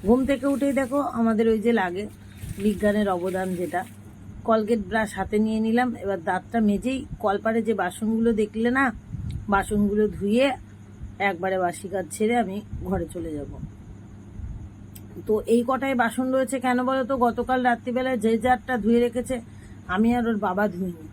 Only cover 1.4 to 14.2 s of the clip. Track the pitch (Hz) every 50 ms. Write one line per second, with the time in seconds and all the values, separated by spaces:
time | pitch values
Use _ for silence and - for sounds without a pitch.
1.4 | 233 226 220 220 196 233 233 220 185 180 175 190 208 208 - - - - - -
2.4 | - - - - 196 214 208 180 208 208 208 214 208 202 185 175 170 190 180 185
3.4 | 190 185 185 175 180 156 160 175 185 - - - - - - - - - - -
4.4 | - - 226 220 - - 240 226 196 180 202 226 220 202 - 190 190 190 - 208
5.4 | 220 220 220 220 220 220 226 240 254 247 233 - 180 196 196 180 160 202 180 185
6.4 | - - - 233 220 208 202 196 196 247 269 262 - - - - - 208 196 202
7.4 | 202 226 220 233 220 214 220 196 185 180 180 - 220 214 226 226 226 233 226 202
8.4 | 214 208 - 220 226 240 247 269 269 254 - - - - - - - - - -
9.4 | - - 202 196 196 - 214 208 208 202 202 208 214 208 175 160 185 202 214 240
10.4 | 269 277 254 - - - - - - - - - - - - - 196 202 190 165
11.4 | 185 190 190 190 185 175 175 - - 185 175 190 180 151 - - 214 214 240 240
12.4 | 226 185 190 208 208 - - - - 180 190 185 170 156 - 175 165 165 156 147
13.4 | 143 139 147 135 131 - - - - - - - - - - -